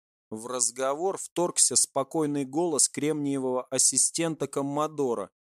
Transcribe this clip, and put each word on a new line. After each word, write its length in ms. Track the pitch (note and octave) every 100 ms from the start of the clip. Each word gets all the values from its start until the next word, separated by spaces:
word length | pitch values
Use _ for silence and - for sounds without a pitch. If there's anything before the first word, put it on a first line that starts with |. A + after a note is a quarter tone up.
| _ _ _
В 180 | A2 A#2
разговор 680 | B2 A#2+ A#2+ C3 C#3+ F#3 E3+
вторгся 600 | - - F3 - - B2
спокойный 680 | - - C3+ D#3+ D3+ D3
голос 460 | C3+ C#3 F3 C#3+ -
кремниевого 760 | - C#3+ D#3 C#3+ C#3 C3 B2+
ассистента 840 | B2 C3 - C3 - - E3 D#3 C#3
Коммодора, 800 | - C#3 C#3+ D#3 D3+ C3+ A2 F#2 _